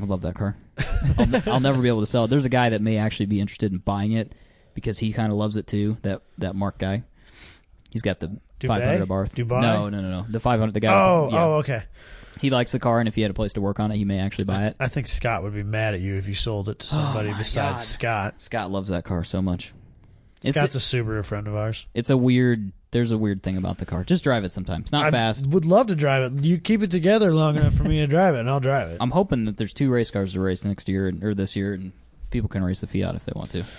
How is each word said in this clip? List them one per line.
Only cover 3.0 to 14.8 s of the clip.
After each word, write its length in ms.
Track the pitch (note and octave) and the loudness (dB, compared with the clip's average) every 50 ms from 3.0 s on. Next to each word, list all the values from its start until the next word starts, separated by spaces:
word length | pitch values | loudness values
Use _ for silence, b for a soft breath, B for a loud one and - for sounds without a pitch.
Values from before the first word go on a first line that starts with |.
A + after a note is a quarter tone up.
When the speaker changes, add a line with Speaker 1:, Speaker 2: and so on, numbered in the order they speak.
| G#2+ A2 - - G#2 G2 | 0 0 0 -2 -2 0
Speaker 1:
be 120 | G#2+ G2 | 2 0
interested 320 | G2+ G2+ - - A#2 G2+ | 0 -2 -2 -2 -2 -2
in 80 | F#2+ F2+ | -2 -2
buying 340 | - - G2+ G2 G2+ G#2+ A2 | -2 -2 -2 0 0 0 0
it 200 | A2+ G#2+ - b b b b b b b b b | -2 -2 -4 b b b b b b b b b
because 260 | - - A#2 G2+ - | -8 -6 -6 -4 -2
he 120 | A2+ A2 G#2+ | -4 -2 -2
kinda 200 | A2 A2 G#2+ G#2 | 0 0 0 0
loves 220 | G#2 G#2+ G#2+ G#2 G#2+ | 0 0 0 -2 -4
it 100 | - - | -4 -2
too, 300 | - G#2 G#2 G#2 A2+ - - | -2 0 0 0 -2 -2 -4
that, 180 | G#2 F#2+ - - _ _ - | -6 -6 -6 -8 _ _ -6
that 180 | F2+ F#2+ F#2+ | -6 -4 -4
Mark 220 | G2 G2 G2 - - | -2 -4 -4 -4 -4
guy. 240 | F#2+ F#2+ G2 A#2 B2+ - B B B B B B B B B B B _ - - - - | -4 -4 -2 -4 -6 -8 B B B B B B B B B B B _ -20 -20 -20 -10
He's 100 | - A2 | -10 -4
got 180 | - G#2 F#2 - | -4 -4 -4 -4
the 80 | - E2 G#2 - - _ - - | -6 -8 -8 -10 -14 _ -12 -8
Speaker 2:
Dubay? 80 | - B2+ | -2 -2
Speaker 1:
five 160 | A2+ G2+ A#2+ | 0 0 2
hundred 240 | C3 D#3 - G2 F#2 | 2 2 0 0 0
Abarth. 240 | F#2 F#2+ G2 - - | 0 -2 -2 -2 -2
Speaker 2:
Dubai? 280 | - B2 A2+ B2 B2+ | -4 -2 0 2 2
Speaker 1:
No, 280 | A#2+ A#2 A2 G#2+ G#2 G2+ | 4 4 2 2 0 -2
no, 120 | G#2 G2+ | -4 -4
no, 80 | F#2+ F#2 | -4 -4
no. 160 | F#2 F2+ G#2 A2+ | -4 -6 -6 -6
The 100 | A2 A2+ | -6 -2
five 200 | - B2 B2 A2 | 2 2 2 4
hundred, 140 | A2 A2 G2 | 2 2 0
the 40 | G#2+ | 0
guy 140 | - - F#3+ | 4 4 6
Speaker 2:
Oh, 360 | G3 F#3+ F#3 F3+ E3 D3+ B2 | 6 6 6 6 4 4 2
Speaker 1:
yeah. 140 | A#2 E3 E3+ | 2 2 4
Speaker 2:
oh, 60 | D#3 D#3 | 4 2
okay. 280 | D3+ C#3+ C#3 B2+ A2 F#2+ - B B B B B B B B B B | 2 0 -2 -4 -6 -6 -10 B B B B B B B B B B
Speaker 1:
He 100 | - C#3 | 0 2
likes 220 | C3 B2 B2 - | 2 2 2 0
the 80 | - B2 | -2 0
car, 200 | - B2 A#2 A#2 | 2 2 2 4
and 80 | A#2 A2 | 2 2
if 60 | - | 0
he 60 | A#2 | 0
had 80 | A2 G2+ | 0 0
a 40 | F#2+ | 0
place 200 | - A2 G2+ - | -2 -2 -2 -2
to 80 | G#2+ | -2
work 180 | G2 G2 G2 - | -2 -2 0 0
on 120 | G#2+ G#2+ | -2 -2
it, 60 | G#2+ G#2 | 0 0
he 80 | G#2 | 0
may 140 | G2 G2 F#2+ | 0 0 0
actually 260 | F#2+ G2 - - G2 | -2 -2 -2 -4 -2
buy 220 | G2 F#2+ G2 G#2 G#2+ | -2 0 0 0 -2
it. 80 | - | -2
Speaker 2:
I, 60 | - | -2